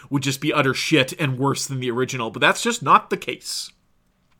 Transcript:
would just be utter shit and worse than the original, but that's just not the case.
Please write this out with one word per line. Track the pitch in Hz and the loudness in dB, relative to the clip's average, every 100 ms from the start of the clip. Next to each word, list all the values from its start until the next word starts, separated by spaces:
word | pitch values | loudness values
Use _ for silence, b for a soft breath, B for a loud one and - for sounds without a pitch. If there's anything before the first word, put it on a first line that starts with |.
| B | B
would | 139 | -2
just | 131 135 | -2 -2
be | 151 | -2
utter | 151 135 | 0 2
shit | 123 - 156 170 | 0 2 4 2
and | 175 147 127 | 0 -2 0
worse | 139 131 | 0 -2
than | - 131 | -4 -4
the | 127 | -4
original, | 117 127 131 113 | -2 -2 -2 -6
but | 117 | 2
that's | 147 190 | 2 2
just | 233 226 | 0 -2
not | 143 196 - | 4 4 4
the | 196 | -6
case. | - - - - - _ _ _ _ _ _ | -6 -10 -8 -10 -10 _ _ _ _ _ _